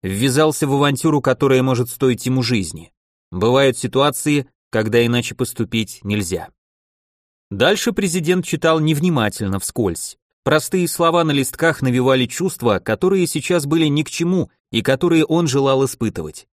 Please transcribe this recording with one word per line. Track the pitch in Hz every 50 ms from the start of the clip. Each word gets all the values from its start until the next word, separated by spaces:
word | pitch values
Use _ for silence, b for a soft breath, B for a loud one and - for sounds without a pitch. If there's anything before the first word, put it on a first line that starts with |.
| -
ввязался | 92 95 101 120 135 123 143 156 156 147 - 160
в | 139 135
авантюру, | 139 143 143 143 127 - 160 151 143
которая | - 139 131 - - 135 131 127 127
может | 131 127 117 127 120
стоить | - - 139 131 120 - -
ему | 131 131 131 123
жизни. | 113 120 107 92 80 - 78 82 - _ _ _ _ _ _ _ _ -
Бывают | 90 101 113 123 135 139 135 120
ситуации, | - - 120 - 131 139 147 139 - - 151 147 147 135 _ _ _ _ _
когда | - 113 107 110 104 120 120
иначе | 117 120 120 120 - -
поступить | - 127 - - - 117 95 - 113 110 - - - _
нельзя». | 101 104 104 98 85 92 82 78 - _ _ _ _ _ _ _ _ _ _ _ _ _ _ _ _ _ _ _ _
Дальше | 101 98 117 160 208 202 - 240 185
президент | - 202 190 160 185 160 156 180 185 170
читал | - 180 160 - 160 160 160
невнимательно, | 156 156 160 143 160 180 170 139 110 104 - - 110 98 95 98
вскользь. | - - - - 113 95 85 - - - - _ _ _ _ _ _
Простые | - 143 156 - - - 185 180 160
слова | - - 170 165 165 175 165
на | 160
листках | 143 143 131 - - - 165 165 151 -
навевали | 131 131 120 127 123 131 135 131 123
чувства, | 123 - - 175 190 - - 120 120 101 90
которые | _ - 110 - - 185 196 190 175
сейчас | 160 - 156 - - 180 170 143
были | 143 151 165 160
ни | 151 143 151 156
к | -
чему | - - 170 175 185 185 - - _ _ _ _ -
и | 113 -
которые | - 135 131 - 175 165 160 156
он | - 156 170 170
желал | 151 123 139 135 135 135 135 135
испытывать. | 127 - _ 120 107 - - 80 76 - - - _